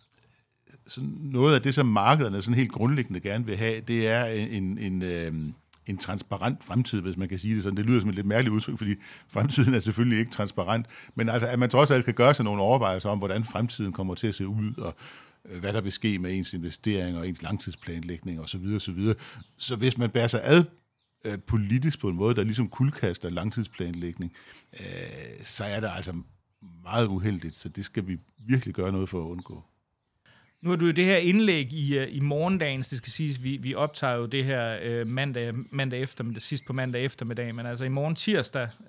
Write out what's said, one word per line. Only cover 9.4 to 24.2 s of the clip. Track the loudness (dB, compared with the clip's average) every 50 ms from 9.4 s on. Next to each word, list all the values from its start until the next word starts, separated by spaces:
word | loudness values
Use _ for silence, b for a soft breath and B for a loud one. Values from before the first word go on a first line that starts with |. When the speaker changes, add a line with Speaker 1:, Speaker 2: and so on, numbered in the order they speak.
| 0 2 4 4 6 6 6
Speaker 1:
er | 4
selvfølgelig | 2 2 2 2 4 4 4 4
ikke | 2 0
transparent, | -2 -4 -4 -4 -2 -2 0 0 0 0 0 -4 B B B B B
men | -2 0 0
altså, | 2 0 0 2
at | 2 2
man | 2 4
trods | 6 6 6 6
alt | 6 4 2
kan | 2 4
gøre | 6 6 6 6
sig | 6 2
nogle | 0 0 2
overvejelser | 2 2 2 4 2 2 0 0 0 -2
om, | -2 0
hvordan | 0 -2 -2 -2 -2
fremtiden | -2 -2 -2 -2 -2 -2 -4 -4 -4
kommer | -4 -4 -4 -4 -4
til | -2 -2
at | -2 -2
se | -2 -4
ud, | -4 -2 -2 -4 -4 -6 -6
og, | -8 -10 -10 B B B B B B B B B B
øh, | -16 -12 -8
hvad | -4 -2
der | -2 -2
vil | -2 -4
ske | -4 -2 0 0 0 0
med | -2 -2 -2
ens | -2 -4 -4
investeringer | -6 -6 -6 -6 -6 -4 -2 0 0 0 0 -2 -4 -4
og | -4 -6
ens | -6 -6
langtidsplanlægning | -6 -6 -6 -6 -6 -8 -12 -10 -10 -10 -8 -8 -8 -8 -10 -8 -8 -8 -8 -8
og | -8 -8
så | -8 -6
videre, | -4 -4 -4 -4
så | -4 -6
videre. | -4 0 2 2 2 0 B B B B B B B
Så | -10 -6 -6 -2
hvis | 0 0 0 2 2
man | 0 0
bærer | 2 2 2
sig | 2 2 2 4
ad, | 6 8 8 6 4 0 _ _ _ _ _ _ _ _ _ -8
øh, | -6 -6 -6
politisk | -4 0 0 0 2 2 2 2 2 0 -2 -2
på | -2 -2
en | 0
måde, | 2 2 2 2
der | 2 2
ligesom | 0 2 0 -2 -2
kuldkaster | 0 0 0 0 0 0 -2 -2 -2 -4 -6 -6
langtidsplanlægning, | -4 -4 -4 -4 -2 -4 -4 -6 -6 -8 -6 -6 -6 -6 -6 -8 -6 -6